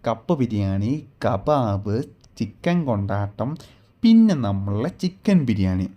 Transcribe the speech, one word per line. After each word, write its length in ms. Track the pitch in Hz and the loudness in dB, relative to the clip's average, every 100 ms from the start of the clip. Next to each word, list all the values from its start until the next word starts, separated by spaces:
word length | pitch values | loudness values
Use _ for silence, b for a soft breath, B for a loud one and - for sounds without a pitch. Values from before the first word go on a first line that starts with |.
| - | -4
കപ്പ 320 | 110 - 160 | -6 -4 -2
ബിരിയാണി, 520 | 117 104 98 98 107 151 - _ | 0 0 -2 -2 -2 -4 -8 _
കബാബ്, 720 | 113 113 147 147 113 98 101 110 - - _ - | -4 -2 0 0 0 -2 -2 -4 -6 -14 _ -8
ചിക്കൻ 380 | 107 - 170 175 143 | -8 -4 -2 0 0
കൊണ്ടാട്ടം, 600 | 104 98 101 101 - 117 165 b b b _ | -2 -2 -4 -4 -6 -8 -8 b b b _
പിന്നെ 320 | 226 226 220 156 107 | 4 6 6 2 0
നമ്മളെ 420 | 98 98 104 143 - | -2 -2 -2 -4 -4
ചിക്കൻ 340 | 185 - - 185 127 | -8 -4 2 2 2
ബിരിയാണി. 400 | 101 95 92 92 | 0 0 0 -4